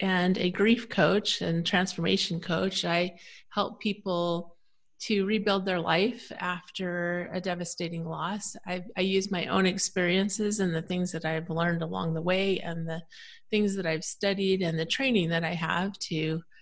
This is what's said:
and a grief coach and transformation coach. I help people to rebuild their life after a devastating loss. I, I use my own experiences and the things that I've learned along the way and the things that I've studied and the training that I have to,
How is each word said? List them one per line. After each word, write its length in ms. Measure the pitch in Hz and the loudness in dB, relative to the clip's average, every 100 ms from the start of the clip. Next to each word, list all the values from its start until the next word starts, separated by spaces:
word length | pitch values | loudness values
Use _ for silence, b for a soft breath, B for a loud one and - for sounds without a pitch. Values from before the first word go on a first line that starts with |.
and 360 | 196 185 180 185 | 0 4 4 2
a 120 | 180 | 2
grief 380 | 175 208 233 - | 4 4 4 2
coach 520 | - 160 202 - - | 2 4 4 0 -2
and 240 | 165 165 | 0 0
transformation 760 | 170 190 190 - 170 196 - 165 | 2 2 0 0 2 2 0 -4
coach. 440 | - 165 190 190 | -2 0 0 0
I 320 | 180 170 180 - B B B | 0 0 0 -4 B B B
help 280 | - 196 226 | -2 -2 -2
people 800 | 214 196 196 175 175 170 175 - - _ _ - | -4 -2 -2 0 0 -2 -4 -14 -20 _ _ -10
to 240 | - 208 | -2 0
rebuild 400 | 190 220 202 196 | 2 2 2 0
their 160 | 190 180 | 2 0
life 520 | 170 165 214 240 - - | 2 4 2 -2 -10 -8
after 920 | 180 175 - - 185 175 175 175 175 | -6 -6 -8 -6 -4 -2 -2 -2 -4
a 80 | 185 | -4
devastating 640 | 185 175 175 - 170 170 | -4 -4 -6 -6 -6 -4
loss. 520 | 165 156 165 202 - - - | -6 -4 -4 -4 -8 -10 -6
I, 160 | 180 180 - | -6 -4 0
I 60 | |
use 280 | 190 190 190 | 2 2 2
my 160 | 185 - | -2 0
own 180 | 190 | 2
experiences 920 | 190 185 - - 175 185 202 - 208 208 | 4 2 -2 0 2 4 2 0 0 2
and 140 | 185 | 0
the 80 | 165 | 0
things 300 | 165 180 180 | -2 -2 -2
that 120 | 165 | -2
I've 260 | 160 160 165 | -2 -2 -2
learned 320 | 165 170 170 | 0 2 0
along 320 | 160 185 165 | -2 -2 -2
the 80 | 160 | 0
way 360 | 170 185 196 190 | 2 2 2 0
and 300 | - 165 165 | -2 -6 -4
the 140 | 160 - B B B B | -6 -8 B B B B
things 260 | 214 208 196 | 2 2 0
that 100 | 170 | 0
I've 180 | 160 | -2
studied 560 | - - 196 196 190 190 | -4 -2 -2 2 2 2
and 180 | 175 160 | 2 0
the 60 | |
training 440 | 160 - 269 226 165 | 0 0 2 4 4
that 160 | 165 | 2
I 100 | 165 | 0
have 420 | 175 165 170 190 - | -2 0 0 0 -4
to, 420 | - 160 156 160 - b | -4 -2 0 -2 -6 b